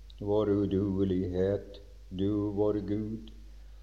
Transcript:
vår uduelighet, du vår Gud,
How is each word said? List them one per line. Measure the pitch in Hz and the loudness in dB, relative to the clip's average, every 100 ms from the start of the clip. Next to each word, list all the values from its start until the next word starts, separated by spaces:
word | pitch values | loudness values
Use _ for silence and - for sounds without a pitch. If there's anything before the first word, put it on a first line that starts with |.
| - - | -16 -6
vår | 101 104 104 | 2 4 4
uduelighet, | 101 98 95 101 95 98 92 90 90 95 101 - - - - - | 4 4 2 2 2 2 2 0 2 2 2 -4 -16 -16 -18 -10
du | 92 98 104 104 | -2 0 2 0
vår | 101 107 104 92 | 2 2 2 0
Gud, | 104 107 110 - - - - - - | -2 -2 -6 -10 -16 -18 -18 -18 -18